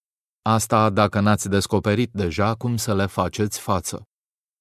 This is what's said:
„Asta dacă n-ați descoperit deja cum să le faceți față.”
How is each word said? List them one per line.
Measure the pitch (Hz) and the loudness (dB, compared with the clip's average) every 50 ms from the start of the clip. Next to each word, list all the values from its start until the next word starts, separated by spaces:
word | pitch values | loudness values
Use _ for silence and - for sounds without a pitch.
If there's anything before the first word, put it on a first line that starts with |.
| _ _ _ _ _ _ _ _ | _ _ _ _ _ _ _ _
„Asta | _ 110 113 110 - - 117 110 110 107 | _ 0 0 0 2 2 2 4 4 4
dacă | 98 107 104 101 - 104 | 4 2 2 2 2 2
n-ați | 101 104 104 - - 98 | 2 2 2 2 0 0
descoperit | 98 98 - - 110 101 - 107 104 110 123 110 | 0 0 0 0 -2 0 0 0 0 0 -2 -4
deja | - 98 101 107 104 104 101 110 113 | -4 -4 -4 -2 -2 0 -2 -2 -2
cum | 113 - 123 120 | -2 -4 -4 -4
să | 110 - 117 101 | -4 -2 -2 0
le | 98 98 | 0 -2
faceți | 95 - - 92 85 - - 107 104 - - | -2 0 -2 -2 -2 -2 -4 -4 -4 -4 -8
față.” | - - 104 104 - - - - 104 _ _ _ _ _ _ _ _ _ _ _ | -4 -4 -4 -4 -4 -6 -10 -12 -14 _ _ _ _ _ _ _ _ _ _ _